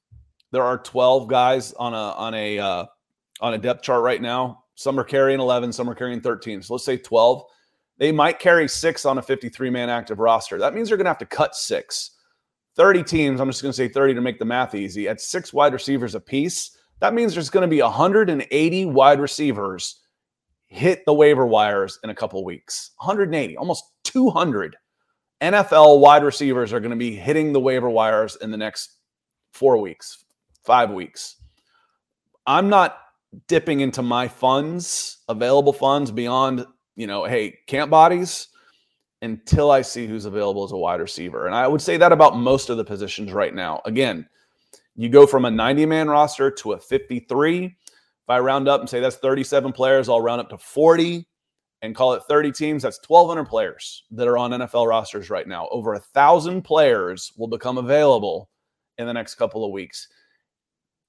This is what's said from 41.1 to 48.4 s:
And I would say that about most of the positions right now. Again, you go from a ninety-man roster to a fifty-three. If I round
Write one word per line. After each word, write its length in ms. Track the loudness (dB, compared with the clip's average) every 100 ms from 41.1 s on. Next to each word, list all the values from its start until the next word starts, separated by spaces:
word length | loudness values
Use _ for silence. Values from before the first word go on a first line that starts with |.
| -10 -10 -8 -4
And 80 |
I 120 | -2 0
would 140 | 0
say 160 | -2 4
that 160 | 6
about 240 | 8 6 6
most 320 | 0 0 -2
of 80 | -6
the 80 |
positions 480 | -6 -8 -10 -10 -8
right 220 | -4 -4
now. 260 | -4 -8 -8 -6
Again, 420 | -4 -2 -4 -12 _ _ _ _ -20 _ -10
you 120 | 6
go 180 | 8 10
from 180 | 6
a 60 | 0
ninety-man 580 | 0 0 2 0 0 2
roster 420 | 2 2 0 -2
to 220 | -2 -8
a 60 | -8
fifty-three. 840 | -4 -4 -4 -10 -4 -2 0 -2
If 640 | -6 -14 -20 _ _ _ -2
I 100 |
round 300 | 0